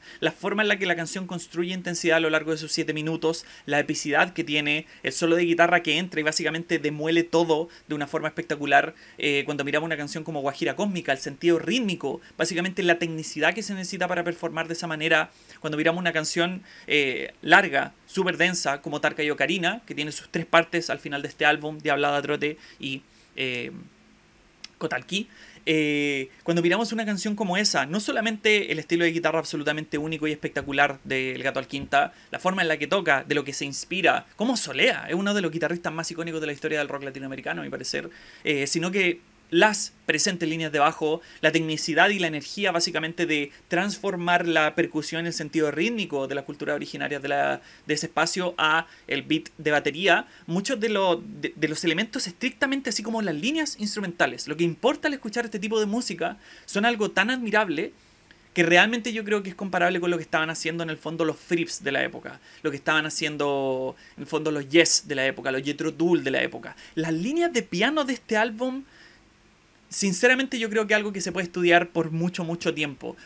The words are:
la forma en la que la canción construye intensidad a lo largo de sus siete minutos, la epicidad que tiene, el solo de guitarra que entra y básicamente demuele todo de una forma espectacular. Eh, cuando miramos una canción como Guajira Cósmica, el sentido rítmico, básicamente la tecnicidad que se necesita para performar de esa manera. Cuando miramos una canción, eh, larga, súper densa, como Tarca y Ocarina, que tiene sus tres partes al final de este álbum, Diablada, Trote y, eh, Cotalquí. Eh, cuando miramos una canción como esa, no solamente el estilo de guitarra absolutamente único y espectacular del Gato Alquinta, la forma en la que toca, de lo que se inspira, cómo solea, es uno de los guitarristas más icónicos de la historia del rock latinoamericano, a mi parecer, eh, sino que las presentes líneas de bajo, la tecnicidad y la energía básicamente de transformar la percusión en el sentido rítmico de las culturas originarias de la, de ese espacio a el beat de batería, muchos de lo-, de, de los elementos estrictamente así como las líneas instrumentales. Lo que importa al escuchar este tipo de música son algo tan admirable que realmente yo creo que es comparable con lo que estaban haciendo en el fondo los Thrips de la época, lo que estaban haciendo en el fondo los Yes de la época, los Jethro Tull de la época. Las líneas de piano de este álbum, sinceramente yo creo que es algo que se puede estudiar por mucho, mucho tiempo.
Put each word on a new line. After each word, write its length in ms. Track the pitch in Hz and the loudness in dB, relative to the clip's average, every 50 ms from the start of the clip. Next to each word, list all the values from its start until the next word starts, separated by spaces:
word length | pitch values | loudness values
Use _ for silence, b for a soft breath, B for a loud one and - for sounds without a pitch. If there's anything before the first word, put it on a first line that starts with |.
| B B B B | B B B B
la 140 | - 156 - | -2 -2 -2
forma 280 | - - 196 202 208 | -2 -4 -2 0 0
en 60 | 214 208 | 2 2
la 100 | 208 190 | 0 0
que 80 | 196 | 0
la 120 | 185 170 170 | 0 0 -2
canción 280 | 165 160 - 190 190 | -2 -4 -6 -6 -6
construye 480 | 175 185 175 - - - 165 175 175 185 | -6 -6 -8 -8 -6 -6 -4 -4 -4 -4
intensidad 440 | 185 175 180 175 - - 170 160 165 | -6 -6 -4 -4 0 2 4 4 4
a 20 | |
lo 100 | 165 156 | 4 4
largo 220 | 156 156 156 156 | 2 0 0 0
de 60 | 160 151 | -2 -4
sus 160 | 160 151 - | -4 -4 -2
siete 200 | - 160 156 151 | -2 -2 -2 -2
minutos, 520 | 156 151 160 160 156 - 160 156 - B B B B B | -2 -2 -2 -2 0 0 0 -2 -2 B B B B B
la 140 | - 147 147 | 0 0 2
epicidad 540 | 143 143 151 - - 151 143 151 180 185 180 | 2 0 -2 -4 -2 2 4 4 4 4 2
que 100 | - 156 | -2 -4
tiene, 440 | 147 147 151 147 147 147 156 160 B B B - | -2 0 0 0 0 0 -2 -2 B B B -6
el 100 | - - | -4 0
solo 240 | - 175 165 165 170 | 0 2 4 4 4
de 80 | 180 | 4
guitarra 380 | 170 165 170 170 170 175 175 170 | 4 6 6 6 6 6 4 4
que 140 | 160 147 160 | 2 0 0
entra 220 | 185 180 - 151 | 0 -2 -4 -2
y 40 | 151 | -2
básicamente 560 | 151 151 - 160 151 156 165 170 - 170 156 | 0 0 0 -2 -2 -2 -4 -2 -2 -2 0
demuele 440 | 147 151 151 151 151 160 165 170 165 | 0 -2 -2 -2 0 2 2 2 2
todo 460 | 170 - 160 170 160 156 151 170 170 B B B - | 4 2 2 4 4 2 2 0 -2 B B B -8
de 80 | 151 | -6
una 120 | 147 143 139 | -4 -4 -4
forma 200 | - 156 147 156 | -4 -4 -4 -4
espectacular. 680 | - - 156 - 151 143 147 143 139 139 143 156 B B B B B - | -4 -6 -6 -6 -6 -4 2 4 6 6 6 4 B B B B B -4
Eh, 260 | - 147 143 143 131 | 0 0 2 0 0
cuando 180 | 147 147 143 139 | 0 -2 -2 -2
miramos 220 | 143 143 151 156 | 0 0 0 0
una 100 | 165 160 | 0 -4
canción 300 | 147 147 143 - 165 156 | -4 -6 -6 -8 -8 -8
como 160 | 160 160 147 | -6 -6 -2
Guajira 340 | 135 139 135 - 165 147 135 | -2 -2 -2 -2 -2 -2 0
Cósmica, 380 | - 202 208 185 175 156 - 135 | 0 0 0 -2 -2 -2 -2 -2
el 60 | - | -2
sentido 400 | - 147 139 - - 170 170 165 | -4 -8 -8 0 4 4 4 4
rítmico, 600 | 165 165 208 262 240 196 180 - - 139 131 - B B B - | 4 2 0 2 2 0 -2 -2 -2 -4 -4 -6 B B B -2
básicamente 460 | 160 170 180 165 175 190 190 202 185 | -2 0 0 0 -2 -2 -2 0 2
la 160 | 175 170 170 | 4 4 4
tecnicidad 540 | 175 165 160 160 156 - - 151 147 165 185 | 2 -2 -4 -6 -8 -6 -2 0 2 2 2
que 100 | 220 208 | 0 -4
se 100 | - 202 | -6 -6
necesita 360 | 190 185 175 196 180 180 175 | -6 -6 -8 -4 -4 -2 -2
para 160 | 180 180 170 | 0 0 -2
performar 420 | 175 170 - - - 160 165 165 165 | -2 -4 -4 -6 -4 -4 -4 -4 -4
de 60 | 170 | -6
esa 120 | 165 - | -6 -4
manera. 460 | 170 156 151 151 165 165 156 160 B B B B B B B | -6 -4 -2 0 2 2 2 2 B B B B B B B
Cuando 160 | - 156 151 151 | -6 -4 -2 2
miramos 240 | 147 165 165 180 | 2 2 2 2
una 100 | 180 170 | 0 0
canción, 500 | 160 160 156 156 - 175 170 180 185 185 B B B B B - | 0 0 -2 0 0 0 0 0 -2 -6 B B B B B 0
eh, 460 | - 147 143 135 123 - 67 - - _ | 2 2 2 2 -2 -4 -6 -10 -12 _
larga, 520 | - - 165 190 202 170 139 135 135 - - _ _ | 4 6 8 8 8 6 2 0 0 -2 -6 _ _
súper 300 | - - 190 185 180 170 | -6 -4 -2 0 0 2
densa, 460 | 147 165 180 180 - - 147 135 143 | 2 2 2 2 0 0 -2 -2 -2
como 180 | - 160 147 147 | -4 -6 -4 0
Tarca 240 | - 151 143 - 151 | 0 0 0 0 0
y 60 | 147 | 0
Ocarina, 520 | 147 143 143 139 180 196 170 175 202 240 - - | 0 0 0 0 0 0 0 0 -2 -2 -6 -10
que 80 | 156 | -8
tiene 160 | 147 147 151 | -6 -6 -6
sus 160 | 147 - - - | -6 -8 -10 -6
tres 160 | - 170 165 | -6 -6 0
partes 440 | - - 165 165 - - 170 165 - | 4 6 6 6 4 0 -4 -2 -4
al 100 | - - | -6 -6
final 220 | - 151 143 139 | -6 -8 -6 -6
de 80 | 143 135 | -6 -8
este 160 | - - 156 | -4 2 4
álbum, 320 | 147 151 151 151 151 156 151 | 4 4 2 0 -6 -8 -4
Diablada, 440 | 147 151 143 139 143 147 143 143 | -2 -2 0 2 2 2 0 0
Trote 360 | 143 143 147 143 147 147 151 B B B B B | 0 -2 -2 -2 -2 -4 -4 B B B B B
y, 220 | - 139 135 135 - b b b b b _ | -8 -8 -8 -8 -12 b b b b b _
eh, 360 | - 135 131 127 123 120 131 123 117 - - - _ _ _ _ _ _ _ _ _ _ _ _ _ - - _ _ | -6 -4 -4 -4 -6 -6 -8 -10 -14 -16 -18 -20 _ _ _ _ _ _ _ _ _ _ _ _ _ -20 -20 _ _
Cotalquí. 500 | - 156 139 127 - - 180 202 220 B B B B B B B - | -6 -6 -6 -6 -6 -4 -6 -6 -6 B B B B B B B -2
Eh, 640 | - 160 156 151 147 147 147 147 143 143 135 131 131 B B - | 0 2 2 2 2 0 0 0 0 -2 -2 -4 -6 B B -4
cuando 180 | - 170 175 | 0 0 2
miramos 300 | 170 175 180 208 233 220 | 2 2 2 2 0 -2
una 140 | 226 220 226 | -2 -4 -2
canción 300 | 208 208 185 - 214 208 | -2 -4 -2 -2 -4 -4
como 220 | 202 226 185 175 190 | -2 -2 -2 0 0
esa, 280 | 214 208 - 156 135 | 0 2 2 0 0
no 140 | 147 175 214 | 0 -2 -2
solamente 720 | 208 - 277 240 214 226 226 208 - 220 214 208 196 - | -2 -2 -2 -2 -2 -2 -4 0 2 4 4 4 2 0
el 80 | - 160 | -4 -4
estilo 260 | 147 - 170 170 170 | -2 0 0 2 2
de 60 | 165 | 2
guitarra 280 | 165 165 165 156 156 160 | 2 2 0 2 2 0
absolutamente 580 | 147 - - 156 147 151 151 156 156 - - 147 | 0 -2 -4 -4 -2 -2 -2 -2 -4 -4 -6 -4
único 300 | 151 160 160 156 151 156 | -4 -4 -4 -2 -2 -2
y 40 | |
espectacular 680 | 151 147 - - - 147 131 143 139 139 143 143 139 135 - | -2 -4 -6 -6 -6 -6 -6 -2 2 4 4 4 2 -2 -6
del 380 | 135 135 131 131 131 127 127 | -4 -2 -2 -2 -2 -4 -4
Gato 180 | 123 135 127 135 | -4 -2 -2 -4
Alquinta, 520 | 135 - - 139 - - - 139 143 - B B B B | -6 -6 -6 -8 -4 2 2 2 2 2 B B B B
la 80 | - - | -10 -2
forma 220 | - 180 190 190 | -2 0 0 2
en 60 | 180 160 | 0 0
la 100 | 156 156 | 0 -2
que 100 | 151 139 | 0 0
toca, 360 | 175 202 175 160 143 131 131 | 0 0 2 2 2 2 0
de 120 | - 147 | 0 -2
lo 80 | 143 131 | -2 -2
que 100 | 139 139 | -2 -6
se 120 | - 147 | -6 -8
inspira, 600 | 139 139 - - - 175 190 175 147 127 - B B B | -6 -8 -8 -8 -6 -4 2 2 4 2 2 B B B
cómo 220 | - 208 247 254 220 | -4 -2 0 2 0
solea, 480 | - - 131 135 180 254 208 147 - - | 0 0 0 2 2 2 2 0 -4 -4
es 80 | 156 | -2
uno 180 | 180 196 202 208 | -2 0 0 0
de 80 | 202 | 0
los 100 | 185 160 | 0 0
guitarristas 420 | 151 165 156 151 175 170 - 170 151 | -2 -2 -2 -2 -2 -4 -4 -6 -6
más 160 | 165 165 - | -6 -6 -6
icónicos 300 | 165 160 165 170 160 160 | -6 -6 -6 -6 -6 -6
de 60 | 156 147 | -6 -6
la 60 | 147 | -6
historia 260 | 139 - 156 156 151 | -6 -4 -4 -2 -2
del 100 | 147 135 | -2 -4
rock 140 | 139 139 139 | -6 -6 -8
latinoamericano, 580 | 139 131 139 135 135 135 131 - - 170 170 | -8 -10 -10 -10 -10 -10 -8 -8 -6 -6 -6
a 20 | 147 | -6
mi 60 | 139 | -8
parecer, 400 | 135 - 139 - - 143 - - B B B B B B B | -8 -8 -6 -6 -6 -6 -6 -8 B B B B B B B
eh, 240 | - 151 139 135 139 | 0 0 2 0 0
sino 240 | - 165 160 180 | 0 0 -2 0
que 300 | 185 202 190 175 160 - - _ _ _ _ - | 0 2 2 2 0 -2 -8 _ _ _ _ 0
las 440 | 160 170 202 214 208 208 - - - _ _ | 4 6 6 6 4 0 -4 -6 -8 _ _
presentes 440 | - 151 151 - 208 185 170 175 156 | -2 0 0 0 0 0 0 -2 -2
líneas 220 | 160 165 165 156 | -2 -2 -2 -2
de 80 | 147 151 | 2 4
bajo, 420 | 143 156 160 - 165 151 156 170 B B B B | 4 4 4 2 0 -2 -2 -2 B B B B
la 100 | - 156 | 2 4
tecnicidad 580 | 147 165 160 156 156 156 - - 156 156 175 202 | 4 4 2 0 -2 -4 -4 0 4 6 6 6
y 100 | 208 196 | 6 2
la 80 | 180 160 | 0 -2
energía 440 | 156 147 139 - - 202 202 190 | -2 -4 -8 -8 -6 -2 -2 0
básicamente 540 | 170 170 170 180 165 156 151 160 165 - 175 | 2 2 0 0 -2 -2 -4 -4 -2 -2 0
de 260 | 151 156 147 143 143 B B B _ | 0 2 0 0 -4 B B B _
transformar 800 | 180 170 190 208 196 - - 202 185 175 175 175 175 175 180 170 | 0 0 0 0 -2 -4 -4 -4 -4 -2 2 2 2 4 4 4
la 260 | 165 160 156 151 - | 2 4 2 2 2
percusión 480 | - 170 170 - 156 143 - 165 160 | 0 0 0 0 -4 -4 -4 -4 -4
en 60 | 170 170 | -4 -4
el 60 | 165 | -4
sentido 360 | - 160 147 - 160 156 147 | -6 -6 -4 0 0 0 0
rítmico 560 | 143 151 180 226 240 220 190 - 147 139 135 131 | 0 0 0 0 0 -2 -4 -2 -2 -4 -2 -2
de 80 | 139 | -4
las 80 | 147 139 | -6 -6
culturas 320 | - 147 147 156 147 147 | -8 -10 -6 -4 -4 -4
originarias 460 | 147 143 - - 143 139 139 147 139 | -4 -4 -8 -8 -6 -6 -4 -4 -4
de 60 | 135 147 | -4 -2
la, 340 | 143 143 139 143 139 139 B B B B B | 0 0 2 0 0 -2 B B B B B
de 80 | - 151 | -4 -2
ese 140 | 147 - 160 | -2 -2 -2
espacio 480 | - - 160 165 - 196 185 175 175 - | 0 0 0 0 0 0 -2 -2 0 2
a 300 | 156 156 156 165 165 B B B B - | 2 4 4 2 0 B B B B -6
el 140 | 139 139 | -6 -4
beat 280 | 131 135 156 160 160 - - - | -2 -2 -2 -2 -2 -6 -12 -6
de 140 | 156 151 | 0 2
batería, 560 | 151 147 143 147 139 156 190 185 170 202 B B B B B - | 2 2 2 0 -2 0 4 4 4 4 B B B B B -2
muchos 320 | 165 185 202 - 269 220 | -2 -2 0 0 -2 0
de 100 | 214 233 | 0 0
lo-, 320 | 214 196 196 185 170 170 - | 2 2 4 4 2 2 -2
de, 300 | - - - 147 147 - | -8 -10 -8 -6 -6 -2
de 120 | 151 151 151 | -2 -2 -2
los 160 | 156 - - | -2 0 0
elementos 420 | 170 160 180 220 226 - 269 - 185 | 0 0 0 -2 -4 -4 -6 -6 -6
estrictamente 640 | 175 - - 254 - - 277 269 269 277 262 254 | -6 -4 -4 -4 -2 0 0 0 0 -2 -2 -4
así 140 | 220 - 208 | -4 -4 -4
como 180 | 226 220 226 | -4 -2 -2
las 140 | 214 190 156 | 0 0 -2
líneas 420 | 147 160 240 311 320 311 285 - - | 0 -2 0 0 0 -2 -4 -4 -4
instrumentales. 680 | 214 208 - 214 196 175 170 - 160 131 123 - - 139 | -6 -4 -4 -4 -4 -4 0 0 0 0 0 -4 -8 -6
Lo 100 | 151 156 | -2 0
que 60 | 170 | 0
importa 440 | 170 165 - - 240 302 311 - - | 0 0 0 0 0 0 2 0 -2
al 60 | 285 | -4
escuchar 320 | 269 - 220 208 240 233 | -4 -6 -6 -4 -4 -4
este 140 | 226 226 208 | -4 -6 -6
tipo 200 | 190 220 220 220 | -4 -2 0 0
de 60 | 214 | 0
música 520 | 202 202 247 247 - 190 165 160 - - B B B B B B | 0 0 -2 -4 -4 -4 -4 -4 -6 -6 B B B B B B
son 200 | - - 190 214 | -4 -2 2 2
algo 260 | 240 240 214 214 185 | 2 2 2 0 0
tan 180 | - 190 196 226 | 2 2 2 2
admirable 640 | 262 262 240 214 196 214 220 185 156 147 196 - b b b b b b b b b b b b _ | 0 -2 -2 2 2 2 2 2 0 -2 -4 -6 b b b b b b b b b b b b _
que 60 | - | 2
realmente 520 | 170 165 170 175 190 220 233 240 214 247 214 | 4 6 8 8 8 6 4 0 -2 -4 -4
yo 100 | 220 214 | -4 -2
creo 180 | 202 214 208 | 0 0 0
que 80 | 196 190 | 0 -4
es 60 | 175 | -8
comparable 440 | - 202 190 180 180 175 180 185 185 | -8 -6 -4 0 2 2 2 2 2
con 120 | 175 175 | 0 0
lo 60 | 175 165 | 0 0
que 60 | 156 | -2
estaban 280 | - - 160 160 160 | -2 -2 0 0 -2
haciendo 320 | 160 - - 160 160 170 170 | -4 -4 -4 -4 -4 -2 -4
en 80 | 160 | -4
el 60 | 156 143 | -6 -6
fondo 280 | - 156 165 165 165 | -6 -6 -2 0 0
los 140 | 156 143 - | 0 0 -4
Thrips 440 | - - 180 156 160 - - - 190 | -4 -2 0 0 0 -2 -4 -6 -4
de 80 | 143 | -2
la 120 | 135 135 131 | -2 -2 -2
época, 360 | 131 131 123 - 131 127 - B B B B | -2 -4 -8 -12 -14 -16 -16 B B B B
lo 80 | - 156 | -4 -4
que 80 | 139 139 | -4 -2
estaban 280 | - - 156 156 151 156 | 0 2 2 2 2 0
haciendo 880 | 147 - 156 151 151 147 147 143 139 139 135 135 131 131 131 131 127 B B B B | -2 -4 -4 -4 -2 -2 0 0 0 0 0 0 0 -2 -2 -6 -8 B B B B
en 80 | - 143 | -14 -8
el 40 | - | -4
fondo 240 | 160 151 156 156 | -4 -2 0 0
los 180 | 151 147 139 135 | -2 -2 -2 6
Yes 380 | 139 170 165 156 - - - 143 | 6 8 8 8 4 2 0 -2
de 80 | 143 | -2
la 100 | 135 131 | 0 0
época, 260 | 135 131 - 120 135 | 0 -2 -2 -4 -4
los 120 | 131 135 139 | -2 -2 -2
Jethro 280 | 143 147 143 160 160 | -4 -4 -4 -4 -6
Tull 320 | 147 143 165 170 175 160 131 | -2 0 4 4 4 4 4
de 60 | 135 | 2
la 140 | 131 131 127 | 0 0 0
época. 320 | 131 - 123 117 104 B B B B B | -2 -4 -8 -12 -12 B B B B B
Las 200 | 160 160 165 160 | -4 -2 -2 -2
líneas 380 | 160 175 240 294 339 349 339 | -2 -2 -2 0 0 0 0
de 120 | 254 240 190 | 0 -2 -2
piano 400 | - - 175 208 262 302 311 285 | -2 0 0 0 2 2 0 0
de 100 | 254 262 | -2 -4
este 240 | 233 - - 226 214 | -6 -4 -2 0 0
álbum, 460 | 220 247 220 220 247 254 254 269 269 B B B B B B B B _ _ _ _ _ _ _ _ _ _ _ _ _ | 0 0 -2 -4 -4 -4 -4 -6 -10 B B B B B B B B _ _ _ _ _ _ _ _ _ _ _ _ _
sinceramente 720 | - - - 196 180 185 - 247 254 254 269 262 - 240 | -4 -2 0 0 2 4 6 6 6 4 2 -2 -2 -4
yo 100 | 226 220 | -4 -2
creo 160 | 208 220 214 | 0 0 0
que 80 | 208 214 | 2 2
es 40 | 214 | 0
algo 140 | 208 214 | 0 -2
que 100 | 202 196 | -4 -6
se 100 | - 190 | -6 -4
puede 160 | 175 190 185 175 | -4 -4 -4 -4
estudiar 420 | - 180 175 175 170 175 175 170 | -2 2 4 6 6 6 4 2
por 220 | - 170 160 160 | 0 -2 -2 0
mucho, 320 | 160 165 170 180 180 - 175 | 0 -2 -2 -2 -2 -4 -4
mucho 320 | 160 170 170 - 180 151 | -4 -6 -2 -2 -2 -2
tiempo. 420 | 151 151 143 135 - - 120 120 B B | -2 -4 -6 -6 -8 -10 -12 -12 B B